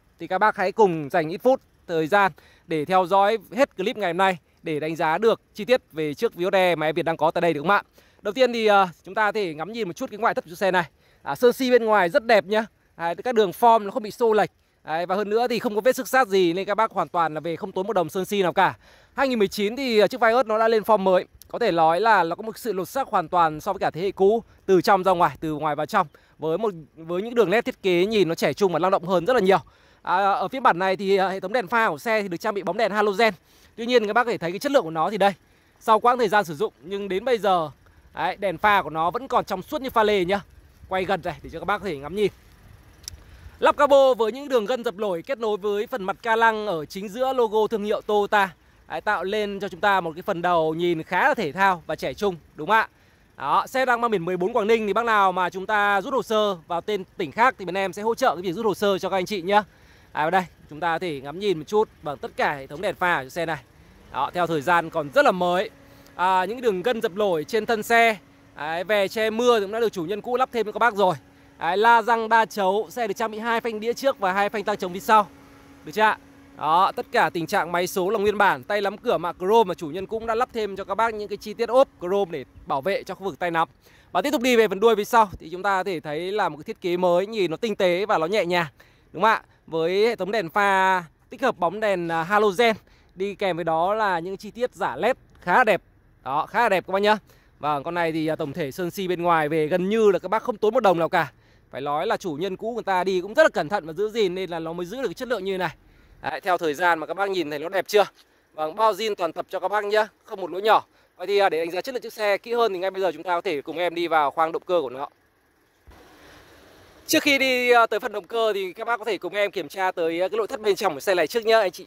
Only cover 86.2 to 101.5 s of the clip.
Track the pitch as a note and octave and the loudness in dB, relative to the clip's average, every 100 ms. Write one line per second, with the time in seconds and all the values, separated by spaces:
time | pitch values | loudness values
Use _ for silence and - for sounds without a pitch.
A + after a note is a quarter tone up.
86.2 | F3+ G#3 F#3 D3+ D#3 A3 F3+ F3+ F3+ F3 | -4 -2 -4 -4 -12 -6 -2 0 4 2
87.2 | G3+ A3+ F3 D#3 A#3 G3+ F#3 F3 G#3 F#3 | 0 -2 -2 -2 -4 0 0 2 0 0
88.2 | D#3+ G#3+ E3+ F3+ D#3+ - - _ _ D3+ | 2 0 0 0 -2 -8 -20 _ _ 0
89.2 | G#3+ G#3 - _ - E3 E3 F#3+ A3+ A3+ | 2 2 -4 _ -8 -4 -2 2 0 0
90.2 | F#3 A3 E3 G#3 G3+ G3 F#3+ F#3 E3 _ | -4 -4 -2 0 2 4 4 2 -4 _
91.2 | _ B3 B3+ - E3+ G3+ G#3+ F#3+ E3+ E3 | _ -4 -2 0 -4 0 -2 0 -2 -4
92.2 | E3 G#3 G#3+ F#3 A#3 G#3 _ _ _ F3 | 0 2 2 4 2 2 _ _ _ -8
93.2 | G3+ F#3+ G3 E3 E3+ D#3+ F3 A3 G#3 F3 | -8 -4 -2 -2 0 0 0 0 0 -2
94.2 | F3 F#3+ G#3+ F#3+ A#3+ D#3+ F3 B2 G#3 C4+ | -4 -10 -12 -6 -6 -4 -6 0 -2 -2
95.2 | _ _ - F#3+ G#3+ F3+ - _ _ _ | _ _ 2 4 4 2 -2 _ _ _
96.2 | B2 C#3+ C#3+ G3+ A#3+ F#3 - F#3+ G#3 G#3+ | -4 -4 -2 0 2 0 0 0 2 0
97.2 | - _ _ _ D3 D3 E3+ F3 E3 D#3+ | -2 _ _ _ -4 -4 -4 -2 -2 -2
98.2 | D#3 D#3 D3+ D#3 C#3 C3 F3 G3+ F#3 F3 | -4 -4 -6 -6 -8 -6 -8 -6 -4 -2
99.2 | F3 E3 D3+ D#3+ D3+ F3+ F#3 A3 G#3+ F3+ | 2 2 2 0 0 -2 0 4 4 4
100.2 | F#3 G#3+ - G#3+ G#3+ B3 G#3 E3+ D#3+ F3+ | 0 -4 -4 -2 0 4 4 2 2 0
101.2 | C#3+ - _ | -2 -8 _